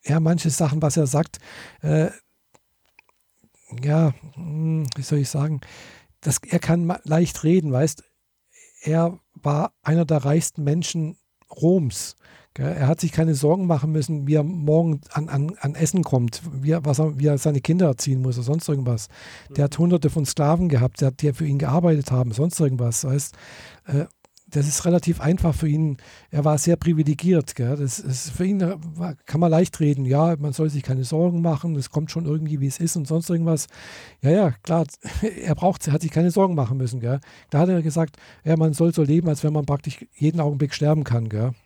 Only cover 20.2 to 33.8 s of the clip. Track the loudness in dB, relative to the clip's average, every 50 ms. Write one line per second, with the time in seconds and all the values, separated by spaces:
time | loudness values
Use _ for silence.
20.2 | -2 -2 0 0 2 2 2 2 2 2 2 2 2 0 0 0 0 0 0 0
21.2 | -2 -2 0 0 -2 -2 0 0 0 0 0 2 4 4 2 2 2 0 0 0
22.2 | 0 0 0 0 -2 -2 0 0 0 0 2 0 -2 -2 -2 -2 -2 -2 -2 -2
23.2 | -2 -6 -12 -18 -20 -20 -20 -20 -20 -20 -20 -20 _ -4 -2 -2 -2 -4 _ _
24.2 | _ _ _ -20 _ _ -2 0 0 0 -2 -2 0 2 2 2 2 0 -2 0
25.2 | 2 0 0 2 2 0 0 0 0 0 2 2 0 0 -2 -4 -10 -20 -20 -20
26.2 | -20 _ -4 0 0 2 2 2 2 2 0 2 2 0 2 2 2 0 0 0
27.2 | 2 2 2 2 2 -2 -4 -4 -2 -2 -2 -2 -2 -4 -4 -6 -6 -6 -6 -6
28.2 | -6 -10 -6 -4 -2 0 0 0 0 -2 -2 -6 -10 -12 -10 -8 -8 -8 -8 -12
29.2 | _ -6 -2 0 2 4 4 4 2 2 0 0 0 0 2 0 0 0 2 2
30.2 | 4 2 2 0 -2 -6 -2 -2 -2 -2 -2 -4 -4 -2 -2 -2 -2 -2 0 0
31.2 | 2 2 2 0 0 0 0 -2 -2 -4 -4 -4 -4 -4 -4 -4 -4 -4 -6 -6
32.2 | -4 -2 -2 -2 -2 -4 -2 -2 -2 -2 -2 -2 -4 -2 -2 -2 -4 -2 -2 -2
33.2 | 0 0 -2 0 2 0 0 0 -2 -8 -14 -20